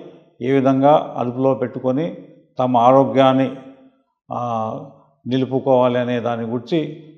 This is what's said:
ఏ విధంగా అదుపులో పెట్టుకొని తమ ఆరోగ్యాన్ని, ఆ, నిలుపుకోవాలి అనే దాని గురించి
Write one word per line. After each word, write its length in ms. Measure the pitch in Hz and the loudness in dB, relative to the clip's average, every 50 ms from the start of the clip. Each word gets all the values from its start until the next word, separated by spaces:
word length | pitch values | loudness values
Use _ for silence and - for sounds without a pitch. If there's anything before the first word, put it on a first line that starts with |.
| - - - - _ _ _ _ | -16 -20 -20 -20 _ _ _ _
ఏ 100 | 120 127 | -4 0
విధంగా 640 | 139 139 123 135 135 131 135 143 151 165 - - - 135 | 0 2 2 2 2 4 4 4 4 4 2 -2 -6 -6
అదుపులో 360 | 120 123 120 127 131 135 131 | -6 -6 -4 -2 0 0 0
పెట్టుకొని 640 | - 127 120 - 127 127 127 127 139 165 180 196 - - - - _ _ _ _ - | 0 -4 -6 -6 -6 -4 -4 -4 -2 -4 -6 -8 -12 -18 -20 -20 _ _ _ _ -4
తమ 180 | 127 127 127 120 | -2 0 2 4
ఆరోగ్యాన్ని, 760 | 117 127 131 135 135 117 113 131 135 131 131 135 135 123 - - - - - - - _ _ _ _ _ _ _ _ _ | 4 6 6 6 4 4 2 4 4 4 4 2 0 -2 -4 -10 -18 -20 -20 -20 -20 _ _ _ _ _ _ _ _ _
ఆ, 420 | 123 117 123 120 117 113 110 110 123 143 156 - - _ _ _ _ _ _ 117 | -10 -8 -6 -6 -4 -4 -4 -6 -8 -10 -12 -16 -20 _ _ _ _ _ _ -4
నిలుపుకోవాలి 720 | 127 131 131 120 131 131 127 139 131 123 123 127 123 123 | -2 -2 -2 -2 -4 -2 0 2 4 4 4 2 2 0
అనే 200 | 123 120 123 120 | -2 -2 -4 -4
దాని 240 | 107 120 120 113 117 | -2 -4 -4 -4 -6
గురించి 600 | 113 120 123 113 - 175 160 151 147 151 - - - - | -6 -6 -8 -6 -4 -4 -4 -2 -4 -10 -14 -18 -20 -20